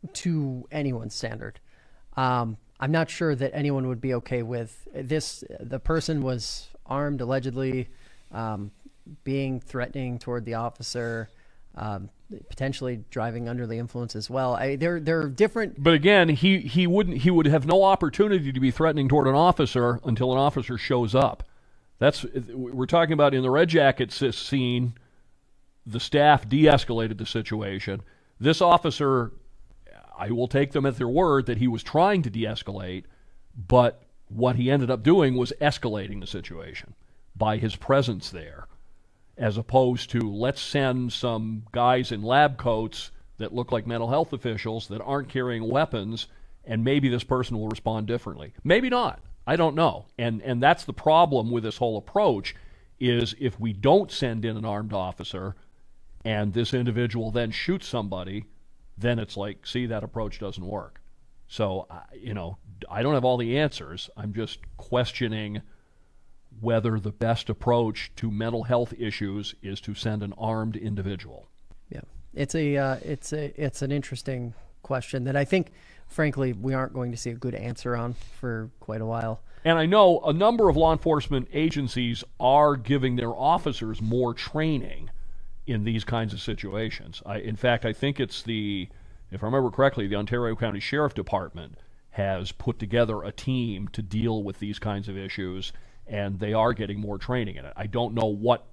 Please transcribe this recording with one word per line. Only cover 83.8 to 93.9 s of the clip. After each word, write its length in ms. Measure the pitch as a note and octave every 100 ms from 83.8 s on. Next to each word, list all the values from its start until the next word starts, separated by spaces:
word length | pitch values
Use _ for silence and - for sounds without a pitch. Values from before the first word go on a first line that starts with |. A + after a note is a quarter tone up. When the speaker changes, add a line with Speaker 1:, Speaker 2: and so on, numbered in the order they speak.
| A2 G#2+
Speaker 2:
more 320 | A2 A#2+ B2
training 760 | A#2 - D#3 D#3+ C#3+ - - - - - - - - -
in 180 | A2+
these 180 | G#2+ A2+
kinds 300 | - A#2 A2
of 80 | F#2+
situations. 800 | - G2+ G2+ G2 A2 - - -
I, 140 | - G#2+
in 160 | A2
fact, 300 | G#2+ B2+ A#2
I 80 | A#2
think 260 | G#2+ C#3 C#3
it's 240 | B2+ -
the, 460 | - A2+ G#2 G2+ F2+ - - - -
if 140 | F#2+
I 20 | G#2+
remember 240 | C3+ B2+
correctly, 380 | G2+ C3+ C3 G2
the 80 | G#2
Ontario 400 | G#2 B2 A#2+ A2
County 240 | A2+ G2+
Sheriff 340 | - C#3+ D3
Department 640 | - F2+ G2 E2+ E2+ D#2+ - - - -
has 400 | - G2 F#2 F#2
put 300 | - - -
together 420 | G#2+ A#2 A#2 G#2+
a 80 | F2+
team 560 | - - B2+ A#2 F#2+
to 140 | G#2